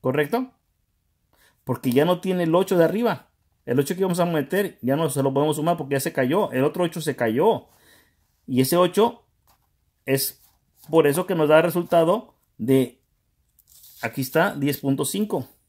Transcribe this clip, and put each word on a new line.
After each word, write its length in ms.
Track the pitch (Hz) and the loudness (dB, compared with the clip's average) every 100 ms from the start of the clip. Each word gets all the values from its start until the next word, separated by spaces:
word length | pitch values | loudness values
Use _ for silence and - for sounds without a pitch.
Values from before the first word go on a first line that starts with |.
¿Correcto? 520 | 127 135 151 233 254 _ _ _ _ _ _ _ _ _ _ _ | -2 -2 0 -2 -4 _ _ _ _ _ _ _ _ _ _ _
Porque 300 | - - 131 | -8 -6 0
ya 140 | 123 160 | 2 2
no 140 | 180 | 0
tiene 240 | 185 185 | -2 -2
el 100 | 165 | 2
ocho 240 | 170 180 185 | 2 2 2
de 60 | |
arriba. 460 | 165 196 233 156 _ _ _ _ - | 2 2 -2 -2 _ _ _ _ -4
El 120 | 127 | -2
ocho 160 | 143 | -2
que 60 | 180 | -2
íbamos 200 | 190 175 | -2 0
a 60 | 175 | 0
meter 520 | 165 135 185 196 - | -2 -2 -2 -4 -4
ya 140 | 120 139 | -2 -2
no 120 | 160 | -2
se 140 | 135 | 0
lo 100 | 135 | 0
podemos 240 | 135 151 151 | 0 0 0
sumar 200 | 156 170 | -2 -2
porque 180 | 139 | -2
ya 60 | 139 | -4
se 120 | 147 | -4
cayó. 380 | 151 127 165 202 | -2 0 0 -2
El 120 | 127 | 0
otro 200 | 139 - | -2 0
ocho 160 | 175 170 | -4 -4
se 160 | 151 131 | -6 -2
cayó. 520 | 117 113 190 175 - _ _ _ _ _ _ _ - | -2 2 2 0 -4 _ _ _ _ _ _ _ -6
Y 140 | 127 | 0
ese 160 | 131 170 | 2 2
ocho 480 | 180 180 233 - _ _ _ _ _ _ _ _ | 2 2 0 0 _ _ _ _ _ _ _ _
es 380 | - 135 - - _ _ _ _ - | -2 -2 -2 -10 _ _ _ _ 0
por 160 | 160 147 | 2 4
eso 200 | 143 180 | 2 -2
que 80 | |
nos 140 | 175 151 | 0 4
da 140 | 156 | 4
resultado 720 | 170 175 170 170 165 208 240 _ _ _ | 4 -2 0 2 2 0 -4 _ _ _
de... 440 | 110 135 127 _ _ _ _ _ _ _ _ - - - | 0 2 2 _ _ _ _ _ _ _ _ -20 -20 -10
Aquí 180 | 117 123 | -10 -6
está, 340 | 131 160 185 | -4 0 0
diez 220 | 147 143 139 | 0 -4 -2
punto 300 | 139 139 139 | -2 -2 -2
cinco. 420 | 196 208 190 127 _ | -4 -4 -4 -8 _